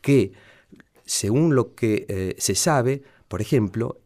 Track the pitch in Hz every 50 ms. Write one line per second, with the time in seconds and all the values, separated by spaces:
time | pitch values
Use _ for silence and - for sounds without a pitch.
0 | - - 139 131 98 98 - - - - - _ _ _ - - - _ _ _
1 | _ - - - - 101 107 139 160 165 143 127 113 - - - - 110 107 -
2 | - - 101 95 95 92 - - - - 98 - - 175 156 135 117 127 139 139
3 | - - _ _ _ _ - 92 107 - 151 127 107 95 92 113 - - - -
4 | _